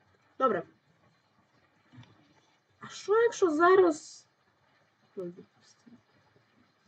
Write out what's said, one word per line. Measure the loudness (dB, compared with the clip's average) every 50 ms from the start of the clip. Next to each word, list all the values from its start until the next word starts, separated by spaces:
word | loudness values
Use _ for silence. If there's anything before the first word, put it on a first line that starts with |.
| _ _ _ _ _ _ _ -2
Добре. | -2 -2 -2 -2 -6 -10 _ _ _ _ _ _ _ _ _ _ _ _ _ _ _ _ _ _ _ _ _ _ _ _ -20 -20 -20 _ _ _ _ _ _ _ _ _ _ _ _ _ _ _
А | -20 -20
що, | -18 -14 -4 -2 0 0
якщо | 0 0 0 0 -2 -2
зараз, | 0 2 4 4 6 6 4 4 2 -2 -10 -20 -20 -20 -20 _ _ _ _ _ _ _ _ _ _ _ _ _ _ _ _ _ -16
ой, | -14 -14 -14 -14 -18 -20 _ _ _ _ _ _ _ _ -20 -20 -20 _ _ _ _ _ _ _ _ _ _ _ _ _ _ _ _ _